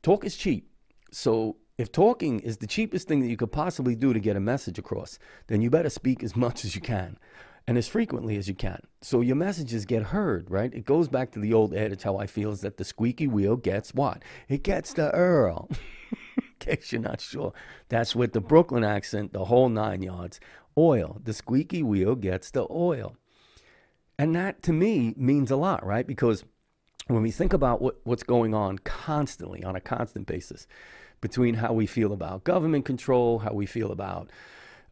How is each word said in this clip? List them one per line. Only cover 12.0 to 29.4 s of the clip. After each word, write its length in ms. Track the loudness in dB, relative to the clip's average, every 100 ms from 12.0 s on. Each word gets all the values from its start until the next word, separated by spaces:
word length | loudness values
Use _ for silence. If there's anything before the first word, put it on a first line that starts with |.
how 140 | -4 -4
I 100 | -4
feel, 240 | -4 -4
is 100 | -4
that 140 | -8 -8
the 80 |
squeaky 440 | -10 -2 -2 0 0
wheel 280 | 2 2 2
gets 380 | 0 -2 -2
what? 280 | -2 -2 -2 -12 -14 -4
It 160 | -2
gets 280 | 0 -2 -2
the 180 | -2 0
Earl. 560 | 2 4 4 4 0 -6
<laughs> 640 | -10 -10 -16 -12 -14 -10 -8
In 60 | -8 -6
case 340 | -4 -4 -4
you're 80 | -6
not 200 | -4 -8
sure, 320 | -10 -8 -8 -8 -18 -20 -4
that's 280 | -2 0 0
with 160 | 0
the 80 | 0
Brooklyn 420 | 6 6 6 4
accent, 500 | 2 0 -2 -6 -4
the 120 | -4
whole 240 | 2 4 6
nine 340 | 2 -2 -4
yards. 380 | -6 -8 -10 -14 -20 -20 _ 4
Oil. 440 | 6 4 0 -6
The 100 | -8
squeaky 500 | -8 -2 0 0 -2
wheel 320 | 0 2 2 0
gets 340 | -2 -4 -4
the 160 | -4 -4
oil. 480 | -2 -2 -2 -6 -14 _ _ _ _ _ _ _ _ _ -2
And 160 | 0
that, 280 | 2 -2 -4
to 80 | 0
me, 420 | 2 4 4 0 2
means 340 | 4 4 4
a 60 | 2
lot, 280 | 0 -2 -2
right? 200 | -2 -2
Because 380 | 0 2 2 -2 _ _ _ _ -12 -2
when 160 | 2
we 80 | 2
think 220 | 2 2
about 280 | 4 2 2
what, 200 | 0 -4
what's 180 | -4 -4
going 320 | 2 2 2
on 240 | 2 -2 -4
constantly, 840 | -6 -8 -4 -2 -2 -6